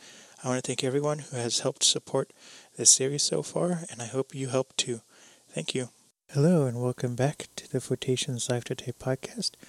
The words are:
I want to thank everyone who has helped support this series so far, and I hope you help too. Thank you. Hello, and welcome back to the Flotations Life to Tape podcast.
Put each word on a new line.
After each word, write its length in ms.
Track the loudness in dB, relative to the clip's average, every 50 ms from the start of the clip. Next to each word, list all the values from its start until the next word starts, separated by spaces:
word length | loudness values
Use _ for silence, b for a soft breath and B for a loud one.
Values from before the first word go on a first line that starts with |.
| B B B B B B B B -4
I 60 | -2
want 140 | -2 -2 -2
to 40 |
thank 160 | -2 -2 0 0
everyone 360 | 0 0 0 0 0 -2 -2
who 180 | -6 -8 -6
has 220 | -4 -2 0 -2 0
helped 240 | 0 -2 0 2 2
support 500 | 2 2 2 -2 0 0 0 0 -2 B B B B B B B B B
this 140 | 4 6 6
series 340 | 6 6 4 0 0 0 0
so 200 | 0 0 -2 -2
far, 400 | -2 -2 0 0 2 0 -2 -4 -10
and 120 | -10 -10
I 60 | -10
hope 280 | -4 -2 -4 -4 -4 -4
you 120 | -6 -4
help 280 | 0 0 0 0 0 -2
too. 260 | -4 -2 -2 -4 -6 -8 B B B B B B B B -8 -8
Thank 220 | -6 -6 -2 -4
you. 140 | -4 -4 -4 -10 _ _ _ _ _ _ _ 2
Hello, 320 | 4 6 6 6 6 4
and 160 | 2 0 0
welcome 320 | 0 0 0 0 -2 -2 0
back 360 | 2 0 0 0 -4 -12 -12 -12
to 120 | -14 -10 -4
the 120 | -4 -4
Flotations 680 | -2 -2 -4 -2 0 -2 0 0 0 -4 -4 -4 -2 -2
Life 140 | -2 -2 -2
to 100 | -6 -8
Tape 260 | -6 -6 -10 -10 -6
podcast. 520 | -4 -4 -4 -4 -6 -10 -8 -6 -6 -6 -6 B B